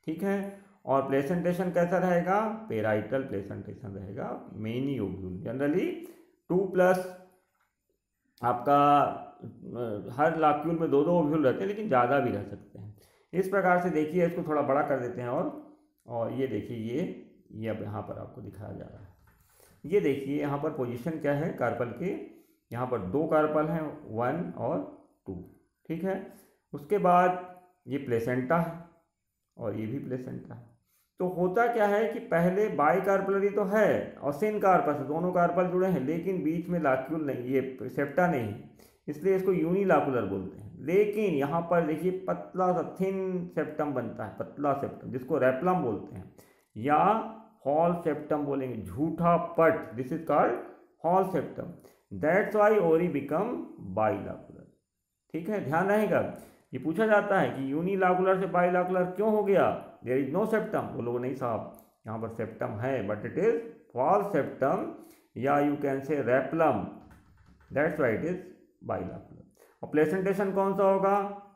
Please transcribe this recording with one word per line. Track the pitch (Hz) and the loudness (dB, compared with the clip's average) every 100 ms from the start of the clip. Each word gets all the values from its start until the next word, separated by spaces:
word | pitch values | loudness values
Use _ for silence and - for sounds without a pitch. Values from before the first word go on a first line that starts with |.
| - | -8
ठीक | 165 | -4
है। | 196 202 196 - - _ | -2 -2 -4 -12 -20 _
और | - 135 - | 0 0 2
presentation | 139 143 175 175 175 180 | 0 0 0 0 0 0
कैसा | 175 175 180 | 0 2 2
रहेगा? | 180 175 175 202 220 220 - | 2 2 2 0 0 -4 -6
parietal | 113 110 107 - 135 | -2 0 0 0 -4
presentation | 131 98 98 104 101 107 98 | -2 -6 -6 -10 -12 -12 -12
रहेगा, | 98 98 107 - - - | -12 -10 -8 -8 -8 -12
many | 92 110 120 139 131 | -8 -6 -2 -2 -2
ovule, | 98 90 92 92 107 | -4 -6 -8 -8 -8
generally | 127 143 175 320 - - - _ _ _ | -2 0 0 0 -6 -12 -20 _ _ _
two | 175 196 | 0 2
plus | 185 180 185 - - - _ _ _ _ _ _ _ _ _ _ _ | 4 6 4 0 -12 -20 _ _ _ _ _ _ _ _ _ _ _
आपका, | 120 123 - 143 143 143 | -2 0 4 6 8 6
अ, | 127 - - - 117 - - 113 120 104 110 | 4 -2 -12 -16 -18 -16 -12 -8 -6 -6 -8
हर | 117 156 165 | 2 2 4
locule | 156 147 156 165 | 2 4 0 0
में | 160 | 4
दो | 139 | 4
दो | 147 175 | 4 4
ovule | 147 160 | 4 4
रहते | 135 117 | 2 2
हैं, | 196 | -2
लेकिन | 208 214 | -4 2
ज़्यादा | 127 120 139 | 4 4 4
भी | 123 | 2
रह | 101 | -2
सकते | 98 98 - - | -6 -14 -16 -18
हैं। | - - _ _ _ | -18 -18 _ _ _
इस | 170 190 | -4 0
प्रकार | 196 185 180 | 2 4 4
से | 180 | 2
देखिए, | 156 151 180 170 | 0 0 2 0
इसको | 170 | 0
थोड़ा | 147 151 | -2 0
बड़ा | 143 135 | 2 2
कर | 147 135 | 2 0
देते | 123 123 | -2 -6
हैं | 123 | -4
और, | 139 233 - - - _ _ - | -2 -4 -6 -18 -20 _ _ -10
और | 120 117 | -4 -4
ये | 123 131 | -2 -2
देखिए, | 113 - 120 | -2 -6 -8
ये, | 110 127 180 - - _ _ | -4 -4 -4 -8 -16 _ _
ये | - 110 | -8 -6
अब | 107 | -4
यहाँ | 104 104 | -6 -8
पर | 101 - | -8 -10
आपको | 107 - | -12 -14
दिखाया | 104 - 101 | -16 -14 -14
जा | - | -12
रहा | - - | -14 -18
है। | - _ _ _ _ _ - _ 147 | -20 _ _ _ _ _ -20 _ 0
ये | 196 | 2
देखिए | 160 135 135 147 | 2 0 -2 -2
यहाँ | 143 139 | -2 -2
पर | 156 | -2
पोजीशन | 147 120 120 170 | -2 -4 -4 -6
क्या | 160 147 | -2 0
है | 143 160 | 0 -2
carpal | - 120 110 117 | -2 -2 0 -4
के, | 107 180 - - - _ _ _ | -4 -6 -6 -10 -18 _ _ _
यहाँ | 117 123 | -4 -2
पर | 120 | -2
दो | 90 131 160 | -2 -2 2
carpal | 156 151 151 156 | 2 2 2 0
हैं, | 165 151 - - | -2 -4 -10 -10
वन | 107 120 160 175 - | -4 -2 -2 -6 -6
और | 117 170 - - _ _ - | -4 -4 -6 -14 _ _ -12
टू, | - 170 - _ _ _ | -12 -12 -20 _ _ _
ठीक | 165 | -6
है। | 185 190 - - _ _ _ | -4 -4 -8 -18 _ _ _
उसके | 147 - 208 | -14 -2 2
बाद | 180 180 180 180 - - _ _ 123 | 6 6 6 2 -6 -16 _ _ -8
ये | 139 | -8
प्लेसेंटा | 139 117 127 127 127 170 | 0 0 0 -2 2 0
है | 165 - - _ _ _ _ _ _ - | 0 -6 -16 _ _ _ _ _ _ -10
और | 113 | -6
ये | 104 110 | -6 -6
भी | 135 | -8
placenta | - 127 127 123 - | -8 -8 -8 -12 -14
है। | 113 - _ _ _ _ _ | -18 -20 _ _ _ _ _
तो | 180 | -4
होता | 165 180 202 240 | 0 0 2 0
क्या | 226 208 | 2 2
है | 202 226 | 2 0
कि | - | -4
पहले | - 165 175 185 214 | 0 2 4 4 0
बाइकार्पलरी | 175 147 180 190 190 170 196 202 | 4 4 4 2 2 2 2 2
तो | 202 | 2
है | 196 214 196 123 - | 2 4 4 4 -2
और | - 135 | -6 -6
syncarpus, | 143 214 208 196 175 156 139 | -2 -2 2 6 6 4 -2
दोनों | 135 156 180 | -2 -2 0
कार्पल | 175 175 175 180 | 2 2 2 2
जुड़े | 180 185 | 2 2
हैं, | 165 | 2
लेकिन | 127 165 170 190 | 0 -2 -2 -2
बीच | 147 170 170 | 0 -2 -2
में | 175 | 0
lacule | 147 131 - 160 147 | 2 2 0 -4 -2
नहीं, | 123 | -4
ये | 123 135 - - | 0 0 0 -6
सेप्टा | 110 - 139 - 180 | -8 -4 0 2 2
नहीं, | 147 110 104 - - - _ - | 2 -2 -6 -14 -20 -20 _ -10
इसलिए | 147 175 190 | -4 2 2
इसको | 190 | 2
unilapular | 180 156 185 190 156 143 123 101 | 2 2 2 4 4 4 0 0
बोलते | 98 90 - | -4 -6 -12
हैं। | - - | -16 -10
लेकिन | 127 190 208 208 208 | 0 2 4 2 0
यहाँ | 147 139 170 | 0 0 -2
पर | 170 175 151 | 2 2 2
देखिए | 156 180 185 - | 0 -2 -2 -4
पतला | 170 - 175 185 | -6 -6 -2 0
सा | 170 - - | 0 -2 -2
थिन | 190 190 185 185 175 | -2 -2 -4 -4 -4
septum | - 151 - 147 | -4 -4 -4 -2
बनता | 131 113 107 | -2 -6 -8
है, | 107 - | -10 -8
पतला | 113 - 143 | -10 -4 0
septum | 135 107 - - | 0 -2 -8 -8
जिसको | 120 - 156 | -8 -2 2
raplume | 127 - 180 | 4 4 0
बोलते | 180 127 101 - 92 | 0 0 -4 -8 -16
हैं | - - - _ _ 110 | -16 -20 -20 _ _ -6
या | 123 151 175 220 - - - _ 131 | 0 4 4 2 -2 -12 -20 _ 0
hall | 147 170 | 2 2
septum | 175 165 143 - 151 | 2 -2 -4 -2 -2
बोलेंगे, | 143 139 131 110 | 0 -2 -4 -6
झूठा | 92 90 160 160 170 170 | -8 -2 -2 2 4 4
पट, | - - 165 160 - 113 | 2 4 4 4 -4 -8
this | 127 | -6
is | 156 - | -6 0
called | 151 208 - - - _ _ | 2 2 0 -8 -20 _ _
hall | 160 185 | 0 2
septum, | 190 165 - - - - - _ _ 101 | 2 -2 -4 -10 -12 -14 -20 _ _ -4
that's | 147 185 208 214 | 2 2 2 4
why | 208 | 6
ovary | 214 170 160 175 | 6 6 4 2
become | 139 139 156 220 339 - - 101 | -2 -2 -2 -2 -4 -10 -14 -6
bilacular, | 92 107 101 92 90 - - - _ _ _ _ _ _ | 0 0 0 -6 -12 -14 -20 -20 _ _ _ _ _ _
ठीक | 160 175 | -8 -4
है, | 208 | -4
ध्यान | 131 160 190 | 0 0 4
रहेगा। | 208 202 147 101 - - - _ | 4 4 2 0 -6 -18 -20 _
ये | 127 | -6
पूछा | 135 170 220 | -4 0 4
जाता | 208 202 190 | 4 4 2
है | 135 | 2
कि | 131 135 | -2 -4
unilagular | 147 175 196 185 180 185 190 | -2 -2 2 2 4 4 2
से | 185 | 2
bilagular | 175 180 180 180 185 | 2 4 2 2 0
क्यों | 180 - 214 | 0 0 2
हो | 214 | 2
गया, | 196 185 123 - - - | 4 4 4 0 -8 -14
there | 117 131 | -2 0
is | 139 175 | 0 0
no | 214 | 2
septum, | 220 180 156 113 | 0 0 -4 -4
वो | 120 | -6
लोग | 117 123 | -4 -2
नहीं | 127 | -2
साहब, | 127 123 107 92 - - _ 113 | -4 -2 -4 -6 -16 -20 _ -10
यहाँ | 110 | -8
पर | 110 | -6
septum | - 110 - 123 | -6 -8 -6 -8
है, | 107 127 131 98 | -4 -4 -2 -4
but | 104 | -4
it | 120 117 | -4 0
is | 208 - - - _ 120 | 2 0 -4 -16 _ -2
false | 139 202 196 151 | 2 2 2 0
septum | - - 135 185 - - - - _ - | -2 0 0 0 -4 -10 -20 -20 _ -4
या | 127 143 | 0 2
you | 147 143 | 2 0
can | 143 135 | -2 -2
say | 135 147 117 | -2 -2 2
rapellum, | 127 - 160 156 107 90 - - - _ _ _ _ _ 131 | 2 2 2 2 2 -4 -12 -20 -20 _ _ _ _ _ -2
that's | 151 - | 0 2
why | 131 104 | 0 0
it | 156 | -2
is | 180 - - _ _ - | -6 -8 -20 _ _ -8
bilacular। | 98 90 - - - - _ - _ | -6 -6 -12 -18 -20 -20 _ -20 _
और | - | -4
placentation | 151 156 190 190 190 196 | 2 2 2 0 0 0
कौन | 196 196 | 0 0
सा | 196 196 | 4 4
होगा? | 190 196 202 196 - - | 4 4 2 0 -8 -16